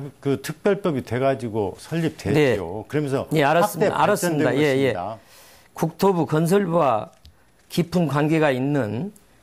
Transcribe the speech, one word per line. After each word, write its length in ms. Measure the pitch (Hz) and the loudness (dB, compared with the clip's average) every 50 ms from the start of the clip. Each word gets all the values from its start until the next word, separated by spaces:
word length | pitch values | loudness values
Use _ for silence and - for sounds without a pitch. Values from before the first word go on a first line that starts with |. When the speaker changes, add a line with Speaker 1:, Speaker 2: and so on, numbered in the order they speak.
| 139 139 - _ | -6 -8 -12 _
Speaker 1:
그 240 | - 139 135 - - | -4 -2 -2 -2 -4
특별법이 640 | - 156 - - 208 196 196 - 180 143 123 - | -8 -10 -2 0 0 0 0 0 -2 -2 -2 -4
돼가지고 720 | - 113 127 135 135 135 110 120 113 101 113 101 90 - - | -4 -2 0 0 0 0 0 -4 -4 -4 -2 -2 -4 -6 -10
설립됐지요. 540 | - - 160 170 165 147 - - - 98 120 | -10 -8 -4 -2 -2 -2 -4 -4 -2 0 2
Speaker 2:
네. 500 | 151 147 127 110 95 87 85 92 110 104 | 4 4 4 2 0 -2 -6 -8 -10 -10
Speaker 1:
그러면서 400 | - 135 151 147 135 135 123 95 - 143 | -6 -4 -4 -2 -2 -2 -4 -2 0 0
Speaker 2:
예, 100 | 160 139 | 2 2
알았습니다. 520 | 143 160 170 190 202 - 160 208 185 - | 4 4 2 2 0 0 0 0 0 2
Speaker 1:
확대 100 | - 151 | 2 2
발전된 420 | 185 - - 175 175 160 147 151 | 2 2 0 0 0 0 0 0
Speaker 2:
알았습니다. 80 | 127 123 | 2 2
예, 20 | 139 | 2
예. 340 | 151 143 131 135 139 127 107 | 2 2 2 2 2 0 0
Speaker 1:
것입니다. 240 | 87 90 104 113 107 - - - - - - - - - _ _ | -2 -6 -8 -10 -12 -16 -20 -20 -20 -20 -20 -20 -20 -20 _ _
Speaker 2:
국토부 540 | - 165 160 - - 190 196 190 170 147 | -4 -4 -4 -2 0 2 2 2 2 0
건설부와 840 | - 151 156 170 160 190 208 202 165 165 175 151 131 113 107 - - - _ - - - _ _ _ _ _ _ - | 0 0 0 2 2 2 2 2 2 2 2 2 2 2 0 -2 -8 -14 _ -20 -20 -20 _ _ _ _ _ _ -6
깊은 380 | - 175 165 - - 180 170 | -4 -4 -2 0 0 0 0
관계가 440 | 139 139 147 151 151 160 156 156 147 | 0 2 0 2 2 2 2 2 2
있는 600 | 131 123 131 143 147 139 117 104 104 120 175 208 - - _ _ _ _ | 2 0 0 0 0 0 -2 -2 -4 -6 -8 -8 -12 -16 _ _ _ _